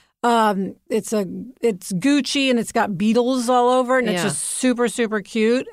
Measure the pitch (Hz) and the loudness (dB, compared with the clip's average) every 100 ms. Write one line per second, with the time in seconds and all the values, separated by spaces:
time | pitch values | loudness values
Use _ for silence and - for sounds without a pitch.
0 | _ _ 240 233 220 196 190 - _ 220 | _ _ 0 2 2 0 -4 -8 _ -4
1 | - 214 180 185 214 - 233 180 - 180 | -2 -4 -4 -8 -14 -4 -2 -2 -6 -2
2 | 269 285 - 277 269 240 214 233 202 175 | 2 2 0 -2 0 0 0 -2 -2 0
3 | 214 240 247 262 240 247 247 254 247 262 | 2 2 2 0 2 2 4 2 2 0
4 | 233 180 185 147 - - 254 240 240 - | 2 0 -2 -2 -6 -2 0 0 -2 -2
5 | 226 214 190 233 220 247 - | -2 -2 -4 0 2 2 -2